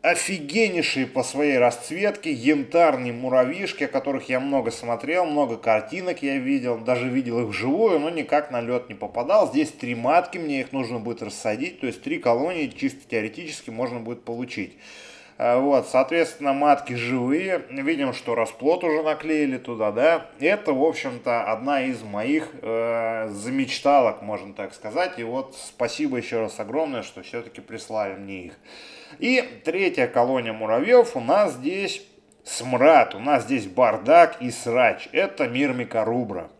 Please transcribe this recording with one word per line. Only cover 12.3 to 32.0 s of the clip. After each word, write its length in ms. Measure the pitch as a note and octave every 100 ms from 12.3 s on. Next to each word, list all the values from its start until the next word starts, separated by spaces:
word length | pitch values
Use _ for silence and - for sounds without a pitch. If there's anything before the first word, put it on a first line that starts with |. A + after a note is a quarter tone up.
| A#2+ D3+ F3 C#3
чисто 420 | - C3+ C3+ -
теоретически 600 | A#2 A2 - E3 D3 -
можно 280 | A2+ B2 A#2+
будет 240 | A2+ A#2+
получить. 540 | - A#2 B2 - F2+ - - - - - - _
А, 200 | A#2+ B2
вот, 280 | C#3 C3+ -
соответственно, 680 | C3 C3 E3+ D#3+ - C#3+
матки 400 | C3+ D3 C#3+ -
живые. 720 | A#2+ A#2+ B2+ B2 D3+ F#3+ F3 -
Видим, 440 | C3+ C#3 D#3+ C#3
что 220 | A#2+ - A#2
расплод 480 | A2+ - C3+ F3
уже 200 | F3 D#3
наклеили 540 | D#3 D3+ D#3 D#3 D3 B2+
туда, 340 | B2+ A#2 G#2+
да. 360 | G#2+ D3 E3 - -
Это, 340 | D3 G#3 -
в 100 | C3+
общем-то, 600 | D3+ D#3 C#3 A#2+ B2+ A#2
одна 380 | G#2 A2 C3 C#3+
из 220 | C3 A#2+
моих, 460 | G#2+ G2+ A#2 D3+ - -
э, 680 | A2 A2+ A#2 A#2 A2+ A2+ A2
замечталок, 920 | G2+ A2 C3+ C3 - C#3+ C#3+ A#2 G#2+
можно 320 | G#2 G#2+ G#2+
так 200 | G2 G2
сказать. 440 | - G#2+ B2+ F3+ -
И 60 |
вот 320 | A2+ B2+ C3+ -
спасибо 640 | - - A#2+ - D3 B2+
ещё 240 | A2 A#2
раз 180 | G#2+ -
огромное, 440 | G#2 C3+ D#3+ B2
что 180 | G2+ -
всё-таки 400 | - A#2+ A2+ -
прислали 540 | - A2+ - A2 G2+ F#2+
мне 300 | G2 F#2+ F2
их. 120 | D#2 - - - - - -
И 240 | A#3 B3+ B3 -
третья 440 | - E3+ F#3 D3 A#2+
колония 440 | - B2 C3 A2+
муравьёв 640 | A2 A2 A#2 F#3 B3 A3+ C3+
у 60 |
нас 320 | A#2 F#3 G3+
здесь 520 | B2+ C3+ F#3+ G3 -